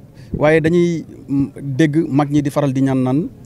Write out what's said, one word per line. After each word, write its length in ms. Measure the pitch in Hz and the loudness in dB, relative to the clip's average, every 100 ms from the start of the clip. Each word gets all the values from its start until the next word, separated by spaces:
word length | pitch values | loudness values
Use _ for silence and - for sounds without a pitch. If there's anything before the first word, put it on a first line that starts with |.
| - - - - | -20 -20 -12 0
Waaye 240 | 151 160 | 2 4
dañuy, 440 | 160 175 170 165 - - - | 4 2 2 -2 -8 -16 -4
mm, 180 | 139 139 - | -2 -2 -6
dégg 340 | 139 131 160 151 170 | -4 0 2 2 0
mag 220 | 135 143 | 0 0
ñi 120 | 147 | 0
di 80 | 143 | -2
faral 220 | 147 143 | -2 -2
di 80 | 131 | 0
ñaan 200 | 135 131 | 0 0
naan, 260 | 127 139 247 - | 0 -2 -4 -10